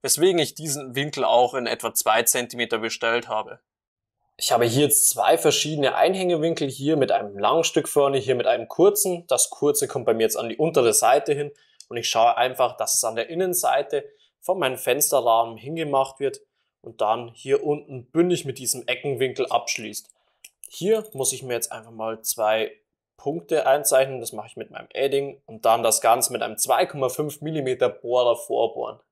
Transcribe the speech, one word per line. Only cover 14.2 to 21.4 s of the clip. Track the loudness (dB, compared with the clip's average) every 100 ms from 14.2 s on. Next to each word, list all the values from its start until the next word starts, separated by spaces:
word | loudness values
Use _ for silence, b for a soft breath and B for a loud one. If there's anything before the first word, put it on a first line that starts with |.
| B B
von | -6 -2
meinem | -2 -4
Fensterrahmen | -2 0 2 2 4 2 2 -4
hingemacht | -10 -6 -2 0 0 -2
wird | -6 -6 _ _ _ _
und | -20 -4
dann | -2 -2 -4
hier | -14 -2 0
unten | 0 -4 -6 -16 -6
bündig | 0 2 0
mit | -4 -8
diesem | -6 -6 -4
Eckenwinkel | -4 -4 -2 -2 -2 -2
abschließt. | -2 -2 -8 -8 -12 -16 b b b b _ -20
Hier | -6 0 0 0
muss | -6 -4
ich | -4